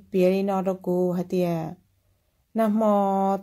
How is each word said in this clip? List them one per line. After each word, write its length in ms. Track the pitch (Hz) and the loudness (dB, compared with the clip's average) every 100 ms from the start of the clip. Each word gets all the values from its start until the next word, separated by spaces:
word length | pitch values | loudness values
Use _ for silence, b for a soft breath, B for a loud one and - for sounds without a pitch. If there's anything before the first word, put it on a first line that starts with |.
| - | -4
bia 180 | 190 180 | 2 2
ly 120 | 190 | 2
nó 200 | 196 190 | 0 -2
đâu 160 | 190 185 | -2 -4
cô 300 | 180 180 180 | -2 0 0
hai 120 | 180 | -2
tia. 320 | 180 185 175 165 160 175 _ _ _ _ _ _ _ | -2 -2 -2 -2 -6 -12 _ _ _ _ _ _ _
Nà 140 | 220 220 | -2 0
mò 680 | 214 220 202 196 196 196 196 | 2 2 2 2 0 0 -2